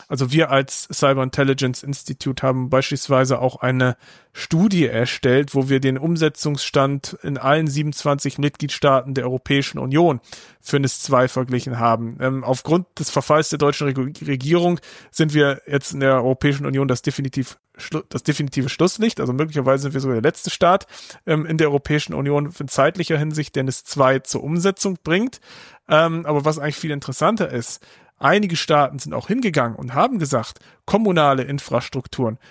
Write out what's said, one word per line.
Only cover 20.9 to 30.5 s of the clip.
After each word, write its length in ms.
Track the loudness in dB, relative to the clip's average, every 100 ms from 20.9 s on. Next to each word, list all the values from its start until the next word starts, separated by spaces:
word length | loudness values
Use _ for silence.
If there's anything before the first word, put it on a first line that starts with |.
| -20 -20 -10
ähm, 220 | -2 -2 0
in 100 | 0
der 120 | 2
Europäischen 440 | 0 0 -2 -2
Union 400 | -4 -2 0 -2 -8
in 100 | -4
zeitlicher 480 | 2 2 2 -2 -2
Hinsicht, 380 | -2 -4 -4
der 80 | -4
nis 220 | -4 -4
zwei 340 | -4 2 4 2
zur 240 | -2 -6
Umsetzung 560 | -4 0 0 0 -4 -4
bringt. 360 | -2 0 -2 -6 -20 -20 -20 -18 2
Ähm, 380 | 4 4 0 -2
aber 180 | 0
was 140 | 0 -2
eigentlich 180 | -4 -6
viel 140 | -6
interessanter 600 | -6 -8 -2 0 0 -2
ist, 360 | -4 -8 -12 _ -20 _ -2
einige 380 | 2 2 2 -2
Staaten 420 | 2 2 2 -2
sind 140 | -8
auch 160 | -6 -4
hingegangen 480 | -2 0 0 0 -4
und 160 | -4
haben 260 | 0 0 0
gesagt, 420 | -2 -2 -4